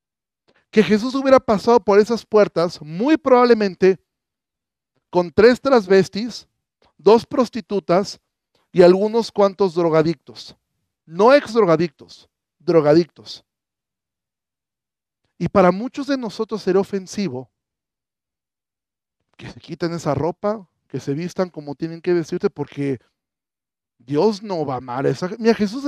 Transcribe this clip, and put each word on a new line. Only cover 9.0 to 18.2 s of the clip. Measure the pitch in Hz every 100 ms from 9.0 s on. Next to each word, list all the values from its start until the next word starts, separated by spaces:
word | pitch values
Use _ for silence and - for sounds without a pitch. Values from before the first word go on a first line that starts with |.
| 214 233 214
cuantos | - 196 190 196
drogadictos. | 165 170 156 156 165 - 117 - - _ _ _ _ _
No | 165 220
ex | 285 220
drogadictos, | 233 190 160 170 - 117 - _ _ _ _
drogadictos. | 147 165 147 160 175 - 110 - _ _ _ _ _ _ _ _ _ _ _ _ _ _ _ _ _ _ _ _
Y | 175
para | 208 180
muchos | 185 247 - 269
de | 269
nosotros | 226 - 220 214
será | 190 185
ofensivo | 190 196 185 - 190 123 131 _ _ _ _ _ _ _